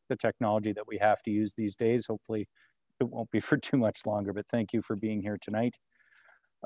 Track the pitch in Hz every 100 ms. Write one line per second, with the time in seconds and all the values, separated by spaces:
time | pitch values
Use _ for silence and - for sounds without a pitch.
0 | - 127 117 - 113 107 107 104 107 107
1 | 107 104 - 104 107 - 107 - 113 120
2 | 107 110 - 110 104 _ _ _ _ -
3 | 120 117 117 110 - 147 - 139 113 -
4 | - 104 98 98 - 120 107 - - 107
5 | 107 107 101 104 - 107 120 - _ _
6 | _ _ _ _ _ _